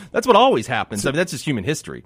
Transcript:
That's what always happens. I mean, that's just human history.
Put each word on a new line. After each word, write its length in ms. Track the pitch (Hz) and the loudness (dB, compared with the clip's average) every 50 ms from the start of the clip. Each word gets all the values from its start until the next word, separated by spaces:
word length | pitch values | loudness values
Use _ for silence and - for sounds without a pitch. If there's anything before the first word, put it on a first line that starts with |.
| 196 170 | -14 -8
That's 140 | - 226 233 | -4 -2 4
what 100 | 262 226 | 4 6
always 300 | 196 240 269 233 135 107 | 6 6 6 4 2 0
happens. 400 | - 131 110 98 - 110 104 101 | -2 -4 -4 -4 -4 -6 -4 -2
I 60 | 143 | -2
mean, 60 | 131 156 | 0 0
that's 160 | 185 180 - | -2 -2 -4
just 120 | 127 - | -8 -4
human 200 | 160 143 110 90 | -4 -4 -2 -2
history. 380 | 107 156 - - - 67 60 - | -4 -4 -4 -6 -12 -14 -14 -16